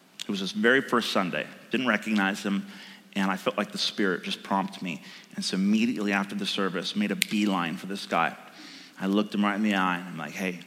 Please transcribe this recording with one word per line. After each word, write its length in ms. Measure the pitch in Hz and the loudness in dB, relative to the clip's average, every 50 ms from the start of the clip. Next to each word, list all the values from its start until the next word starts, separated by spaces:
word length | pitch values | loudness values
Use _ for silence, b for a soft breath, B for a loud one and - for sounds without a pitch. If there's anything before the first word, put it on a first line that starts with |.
| - - - - | -20 -16 -14 -10
It 80 | - - | -6 -4
was 120 | 104 95 | -4 -2
his 120 | 98 92 - | -2 -4 0
very 300 | 107 107 120 127 135 135 | 2 4 6 6 4 4
first 280 | - 127 117 104 - - | 2 2 2 2 2 0
Sunday. 340 | 110 95 85 73 73 - - - - - - | 0 0 0 -2 -4 -4 -6 -10 -18 -8 -4
Didn't 160 | - 120 131 120 | -2 0 2 2
recognize 540 | 107 104 - 110 110 104 95 95 101 - - | 2 2 2 2 2 2 2 2 0 0 0
him, 240 | 104 98 95 95 B B B B B B B B B - | 0 0 0 -2 B B B B B B B B B -4
and 140 | 101 98 98 | -2 0 0
I 60 | 95 | 0
felt 200 | 92 - 127 - | -2 -2 -2 0
like 160 | 104 101 - - | 0 -2 -2 -2
the 60 | 98 | -4
Spirit 440 | - - - - 104 95 87 - - | -4 -2 0 0 2 2 2 0 -2
just 200 | 98 95 - - | -6 -8 -6 -4
prompted 400 | - 101 98 92 95 - - 98 | 0 0 2 0 0 -4 -8 -6
me. 200 | 90 78 - - B B B B B B | -6 -6 -8 -10 B B B B B B
And 80 | 104 98 | -6 -4
so 140 | - - | -2 0
immediately 560 | 95 98 101 107 110 113 120 - - 101 104 101 | 2 4 4 4 4 4 2 0 0 0 2 2
after 220 | 98 98 98 104 | 2 0 -2 -4
the 100 | 101 101 | -4 -4
service, 500 | - - 104 98 92 87 87 82 - - | -2 -2 0 -2 -2 -2 -2 -4 -2 -2
made 160 | 104 104 98 | 0 0 0
a 60 | 98 | 0
beeline 640 | 180 - - 117 104 104 104 95 90 85 82 76 - | 0 0 0 2 2 4 4 2 2 0 -2 -4 -6
for 80 | - | -8
this 180 | 92 98 98 - | -8 -8 -8 -4
guy. 320 | - 101 85 80 69 - - - - B B B B B B B B B B | 0 2 2 4 2 0 -4 -12 -18 B B B B B B B B B B
I 60 | 95 | 0
looked 280 | 95 98 104 104 104 - | 2 4 4 2 2 2
him 80 | 101 104 | 0 2
right 120 | 104 101 | 2 2
in 80 | 101 107 | 2 2
the 120 | 107 101 | 2 4
eye, 220 | 95 92 92 90 | 4 4 4 2
and 120 | 85 92 90 | 0 -2 -6
I'm 100 | 85 80 | -8 -8
like, 140 | 76 73 - | -8 -8 -6
"Hey, 280 | - 98 92 90 85 - | -4 -4 -4 -4 -6 -10